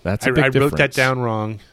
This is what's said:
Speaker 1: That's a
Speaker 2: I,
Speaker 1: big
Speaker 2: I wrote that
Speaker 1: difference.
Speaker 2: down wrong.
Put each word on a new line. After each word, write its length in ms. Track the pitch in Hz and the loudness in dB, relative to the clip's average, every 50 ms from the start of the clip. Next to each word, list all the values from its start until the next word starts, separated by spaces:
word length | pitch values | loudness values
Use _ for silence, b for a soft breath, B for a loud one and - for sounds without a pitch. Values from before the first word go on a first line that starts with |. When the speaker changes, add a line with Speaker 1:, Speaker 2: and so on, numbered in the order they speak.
| - | -6
Speaker 1:
That's 240 | 90 104 - - | -6 -6 -2 -2
a 20 | 131 | 0
Speaker 2:
I, 40 | 127 | 2
Speaker 1:
big 100 | 151 135 | 2 2
Speaker 2:
I 40 | |
wrote 240 | 135 127 135 139 147 | 4 4 2 2 2
that 60 | 156 | 2
Speaker 1:
difference. 180 | 151 143 135 - | 0 0 0 2
Speaker 2:
down 240 | 135 131 131 131 127 | 0 0 0 0 -2
wrong. 400 | 123 117 110 110 107 110 110 104 b b | -2 -2 -2 -4 -4 -6 -8 -10 b b